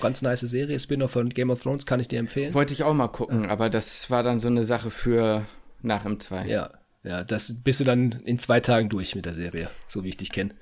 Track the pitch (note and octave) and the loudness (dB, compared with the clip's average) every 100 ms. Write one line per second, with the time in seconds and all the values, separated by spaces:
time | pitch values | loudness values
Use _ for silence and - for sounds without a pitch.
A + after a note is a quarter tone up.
0 | A#2+ B2 C3 B2 A#2+ B2 C#3+ C#3+ - C#3 | -2 0 0 0 -2 -2 -2 -4 -2 -2
1 | C3+ B2 A#2+ B2 B2+ B2 C3 C#3 - B2+ | 0 0 0 0 0 0 -2 -4 0 -2
2 | A#2+ A#2+ A#2 C#3 C#3 C#3+ C#3+ C#3+ D3+ D3+ | 0 -2 -2 -2 0 2 2 2 2 4
3 | A#2+ - A#2+ A2+ G2+ G2+ A2+ C3+ - - | 2 -2 -2 0 0 2 2 2 2 2
4 | - B2 A#2+ A#2+ A#2 A#2+ A2 A#2+ A2+ - | 2 2 2 2 2 2 2 0 -2 -2
5 | A#2+ A#2 A2+ G#2+ G#2 - - - A#2+ G#2 | 2 4 4 2 -2 -12 -20 -8 -2 -2
6 | G#2 G#2 - F#2 F#2+ G#2 - - _ _ | -2 -4 -4 -6 -2 -2 -4 -12 _ _
7 | - F2+ F#2 G#2+ - A#2+ C#3 C3 C3 B2 | -8 -6 -4 -2 -4 -2 0 2 4 4
8 | B2 A#2+ - B2 - A#2+ A#2+ A#2 G#2+ G#2 | 2 0 -2 0 4 4 6 4 4 -2
9 | F#2 G2 F2 E2 F2 E2 D#2+ - - G2+ | -4 -6 -8 -6 -6 -6 -8 -10 -10 -8
10 | F#2 - F#2 - G2 - | -8 -6 -6 -4 -4 -6